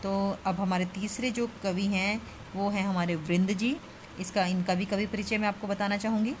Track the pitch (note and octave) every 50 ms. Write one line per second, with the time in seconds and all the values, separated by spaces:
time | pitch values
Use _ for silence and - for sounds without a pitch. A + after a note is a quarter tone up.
0 | - G3 G3 G3 G3 G3 F#3+ - - F#3+ F#3 E3+ G3+ F#3 F#3 F3+ F#3 F3+ - F#3+
1 | F#3+ G#3+ G#3 - A#3+ B3+ A3 A#3+ A#3+ A#3 A#3 - - G3 F3+ F3+ G3+ G3 G3+ F#3+
2 | F#3 G3 G#3 A3+ - - - - - - - F#3 G3 G3+ G3+ G3+ F#3+ G3+ F#3+ F3+
3 | F3 E3+ F3 D#3+ D3+ D#3 F3 F3+ F#3 F#3+ G#3 F#3+ G#3+ A#3+ C4+ E4 - - - -
4 | - - - - F#3 F3+ - G#3 F#3+ F3+ F#3 F#3 F3+ F#3 F#3 F3+ G3+ G3 G#3 G3
5 | G#3 G#3 G#3+ G3 G#3 - A3 G#3+ G#3+ G#3 G3+ G3+ - G3+ G3+ G3+ G#3 G3+ G3+ G3+
6 | G3 A3 A3+ G#3+ G#3+ A3+ D4 F4+